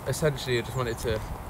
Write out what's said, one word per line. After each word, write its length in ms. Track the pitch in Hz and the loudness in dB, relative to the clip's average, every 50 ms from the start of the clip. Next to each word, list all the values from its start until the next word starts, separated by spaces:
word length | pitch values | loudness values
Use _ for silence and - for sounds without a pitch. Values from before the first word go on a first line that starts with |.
| - | -2
essentially, 520 | - 131 - 165 151 139 127 - 131 123 | -2 0 4 2 2 2 2 0 2 2
I 60 | 120 113 | 2 2
just 120 | - - | 0 -2
wanted 220 | 131 127 117 117 | 0 0 0 -2
to 200 | - - 123 110 110 - - - - - | 0 0 0 0 0 0 -4 -6 -6 -8